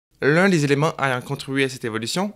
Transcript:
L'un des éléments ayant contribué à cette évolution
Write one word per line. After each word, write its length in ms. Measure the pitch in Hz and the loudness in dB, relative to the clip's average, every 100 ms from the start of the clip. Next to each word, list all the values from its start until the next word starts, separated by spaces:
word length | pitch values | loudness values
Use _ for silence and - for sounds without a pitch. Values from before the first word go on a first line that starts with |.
| _ - | _ -2
L'un 280 | 135 156 196 | 2 4 4
des 160 | 175 143 | 4 2
éléments 320 | 139 160 - | 2 0 0
ayant 240 | 135 123 | -2 -2
contribué 440 | 123 139 - 135 135 | -4 -8 -6 -2 -2
à 40 | |
cette 160 | 127 120 | -2 -6
évolution 480 | 110 113 175 202 | -6 -4 -4 -4